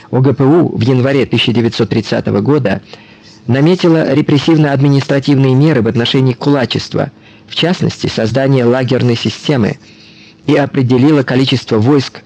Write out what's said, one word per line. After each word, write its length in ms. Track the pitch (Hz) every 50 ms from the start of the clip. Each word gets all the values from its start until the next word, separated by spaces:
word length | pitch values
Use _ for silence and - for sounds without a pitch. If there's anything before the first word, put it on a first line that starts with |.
| - -
О 100 | - 127
Г 120 | 131 139 139
П 100 | - 139
У 340 | 131 151 175 156 - - -
в 40 |
январе 440 | 113 120 135 127 120 135 139 139 120
тысяча 260 | - - 117 - -
девятьсот 380 | 110 120 113 117 117 - 117 101
тридцатого 520 | - 117 104 - - 113 107 - 107 104
года 420 | 101 113 143 151 127 - 196 190 - - - - - - - - - - - - - -
наметила 640 | 117 131 143 160 185 180 - 175 160 160 160 - 135
репрессивно-административные 1400 | 147 151 - 156 139 - - 165 156 151 147 139 135 139 143 139 139 131 - 139 139 139 - 143 131 135 135 127
меры 260 | 131 143 160 156 127
в 60 | 107 113
отношении 460 | 110 117 117 - - 139 131 131 123
кулачества, 800 | - - 143 143 143 123 110 - - - - - 104 - 139 - - - - - - - -
в 80 | -
частности, 500 | - - 160 185 - - 113 - - -
создание 600 | 110 - - 113 110 113 135 135 135 139 131 120
лагерной 500 | 117 120 131 131 120 131 120 120 123 117
системы, 640 | 110 - 110 - - - - 151 131 104 101 104 - - - - - - - - - - - - _ _
и 100 | - 147
определила 680 | 147 139 131 - 139 131 117 127 123 127 147 156 143 127
количество 540 | - 131 127 135 127 - 120 - - 120 110
войск 440 | 104 123 147 143 127 - - - -